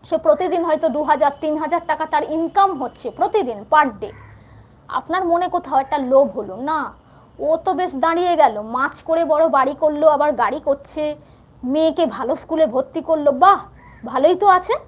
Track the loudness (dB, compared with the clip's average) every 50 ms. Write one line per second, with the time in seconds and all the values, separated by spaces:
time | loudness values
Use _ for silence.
0 | _ -4 -4 -2 2 2 2 2 2 -2 -2 -2 0 0 -2 0 -2 -2 -2 -2
1 | 0 0 0 2 2 0 0 -2 -4 -4 -4 -4 -2 -2 -2 -4 -2 -4 -4 -4
2 | -4 -2 -2 -2 -2 -2 -4 -4 -4 -2 2 2 2 2 2 -4 -8 -10 -10 -10
3 | -12 -12 -4 -2 -2 0 0 0 -2 -2 -6 -10 -4 2 2 2 2 2 -2 -8
4 | -14 -14 -14 -18 -20 -20 -20 -20 -20 -20 -20 -20 -20 _ _ _ _ -8 -8 -8
5 | -6 -4 -4 -4 0 0 0 0 0 -2 -4 -6 -4 0 0 0 0 0 -4 -4
6 | -2 2 4 4 4 2 -2 -8 -10 -10 -10 -10 -6 -4 -4 -4 -4 -8 -12 -18
7 | _ _ _ -20 -20 _ _ -6 -2 -2 -2 0 0 -4 -2 -2 -4 -4 -4 -2
8 | -2 0 0 0 0 0 4 4 4 2 2 -2 -10 -6 -4 -4 -4 -4 -6 -10
9 | -4 -2 0 0 2 0 2 2 2 2 2 2 0 0 -2 -2 -2 -2 0 4
10 | 4 4 4 4 2 0 0 0 -2 -2 -2 -4 -2 -2 -4 -4 -4 -12 -8 -6
11 | -6 -6 -6 -10 -16 _ -20 _ -20 _ _ -12 -6 -4 0 2 2 0 2 0
12 | -2 -2 -2 -6 -4 -4 -4 -6 -6 -6 0 0 0 2 2 -2 -4 -4 -6 -10
13 | -2 -2 -2 2 2 0 2 6 6 6 6 4 0 -14 -20 -20 -20 -20 -20 -16
14 | -14 -6 -2 2 4 4 4 4 4 4 4 4 2 -2 -4 -4 -4